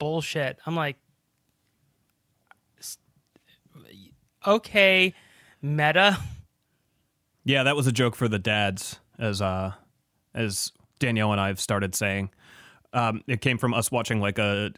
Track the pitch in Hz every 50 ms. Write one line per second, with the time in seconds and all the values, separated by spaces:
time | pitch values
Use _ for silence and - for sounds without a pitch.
0 | 147 151 160 165 147 - - 160 139 131 127 - - 156 165 165 156 143 135 -
1 | _ _ _ _ _ _ _ _ _ _ _ _ _ _ _ _ _ _ _ _
2 | _ _ _ _ _ _ _ _ _ _ - _ _ _ _ _ - - - -
3 | _ _ _ _ _ _ _ _ _ _ _ _ _ _ _ 135 - - - 98
4 | 95 - - _ _ _ _ _ - 202 208 226 - - - 208 196 190 190 185
5 | 185 185 - - - _ _ - _ _ _ _ - 143 151 151 151 151 156 180
6 | 196 202 196 - - - - - - _ _ _ _ _ _ _ _ _ _ _
7 | _ _ _ _ _ _ _ _ _ 135 139 139 127 139 147 147 127 135 117 127
8 | 127 120 110 - 127 113 107 101 92 110 107 104 104 98 92 95 - - - -
9 | _ _ _ - 117 107 101 98 101 95 92 92 95 95 95 - _ _ _ _
10 | _ _ _ _ _ _ _ 117 113 104 92 - - - - _ _ _ _ _
11 | 139 123 117 110 107 107 104 101 98 98 95 92 - - 107 101 98 95 - -
12 | 107 101 95 98 98 101 - _ _ - - - - - - _ _ _ - 120
13 | 120 113 110 110 - - 123 107 - 131 127 117 - 123 117 117 113 - - 120
14 | 113 - 117 107 101 101 98 - 107 101 101 101 104 101 -